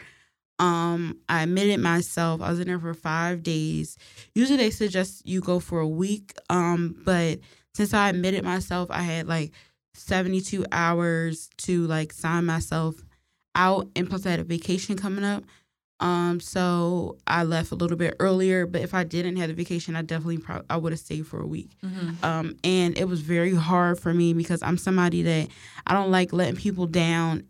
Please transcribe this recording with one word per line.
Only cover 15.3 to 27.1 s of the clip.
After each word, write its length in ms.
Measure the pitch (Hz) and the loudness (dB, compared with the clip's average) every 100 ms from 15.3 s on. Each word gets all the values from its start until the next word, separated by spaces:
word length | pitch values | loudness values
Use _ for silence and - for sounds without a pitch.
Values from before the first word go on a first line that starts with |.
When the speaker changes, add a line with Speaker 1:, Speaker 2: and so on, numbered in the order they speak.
| 202 - _ _ _ _ - | -4 -8 _ _ _ _ -4
Speaker 1:
Um, 420 | 175 175 175 175 | 0 2 2 0
so 760 | - 190 180 175 170 175 - - - | -2 0 2 2 0 0 -4 -6 0
I 180 | 165 | 2
left 260 | 165 165 165 | 2 0 -2
a 20 | |
little 220 | 147 170 170 | -2 -2 0
bit 200 | 170 - | -2 2
earlier, 460 | 190 185 190 185 175 | 2 4 4 2 0
but 160 | 175 | -2
if 100 | 180 | -2
I 100 | 190 | -2
didn't 340 | 170 170 175 185 | -2 -2 -2 -2
have 120 | 165 | -2
the 60 | |
vacation, 420 | 165 170 170 165 165 | -4 -4 -4 -4 -6
I 60 | |
definitely 340 | 160 165 165 165 | -4 -4 -4 -4
prob-, 300 | 165 - - | -6 -8 -4
I 80 | 165 | -2
would've 220 | 160 160 | -2 -4
stayed 280 | - 156 156 | -6 -8 -6
for 140 | - | -8
a 60 | - | -6
week. 240 | 160 - _ | -8 -10 _
Speaker 2:
Mm-hmm. 400 | 190 185 170 170 | -10 -6 -6 -2
Speaker 1:
Um, 340 | 160 160 160 - | -2 0 -4 -2
and 340 | 180 185 175 - | 2 4 4 2
it 80 | 190 | 0
was 140 | 175 | -2
very 320 | 151 170 175 | 0 2 4
hard 440 | 180 160 180 175 175 | 4 4 4 4 2
for 140 | 165 | 0
me 220 | 170 170 | 4 4
because 280 | 165 165 170 | 2 0 -2
I'm 140 | - 175 | 0 0
somebody 460 | 196 185 175 170 | 2 4 4 2
that 260 | 170 160 156 - - - - | 2 2 0 -8 -20 -6 0
I 80 | |
don't 160 | 196 190 | 2 4
like 240 | 185 180 | 4 2
letting 220 | 175 185 180 | 2 0 0
people 300 | 208 185 170 | -2 -2 0
down, 580 | 175 165 | 2 2